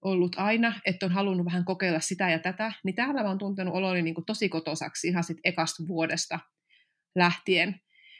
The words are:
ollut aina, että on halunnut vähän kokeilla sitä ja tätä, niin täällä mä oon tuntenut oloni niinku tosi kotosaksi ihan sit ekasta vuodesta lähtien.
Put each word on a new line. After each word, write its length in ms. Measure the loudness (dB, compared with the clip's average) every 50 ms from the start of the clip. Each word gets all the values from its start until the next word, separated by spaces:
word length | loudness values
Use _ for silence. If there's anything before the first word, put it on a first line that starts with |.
ollut 340 | -2 0 2 4 2 2 2
aina, 360 | 0 2 2 4 4 4 2 2 0 -2
että 200 | -2 -2 0 0
on 60 | 0
halunnut 340 | 2 2 2 2 2 0 0
vähän 200 | 0 0 0 0
kokeilla 340 | 0 0 0 2 2 2 0
sitä 300 | 0 -2 -2 0 2 2
ja 100 | 2 2
tätä, 340 | 0 -4 -4 -4 -4 -6 -6 -6 -4
niin 120 | -4 0
täällä 280 | 0 0 0 0 0 0
mä 60 | 0
oon 80 | 0
tuntenut 380 | -2 -2 -4 -4 -2 -2 -2 0
oloni 260 | 0 0 2 2 2
niinku 200 | 0 0 -2 -4
tosi 280 | -6 -6 -2 0 0 0
kotosaksi 580 | 0 -2 -4 -4 -4 -6 -6 -8 -6 -4 -2
ihan 160 | 0 0 0 0
sit 140 | -2 -4 -2 -2
ekasta 400 | 0 0 0 -2 -2 -4 -6 -6
vuodesta 520 | -4 -2 -2 -2 -2 -2 -4 -4 -6 -6 -8 -10 _ _ _ _ _ _ _ _ _ _ _ _ _ 2
lähtien. 640 | 4 4 4 2 0 0 2 2 4 2 0 -2 -8 _ _ _ _ -20 -20 -20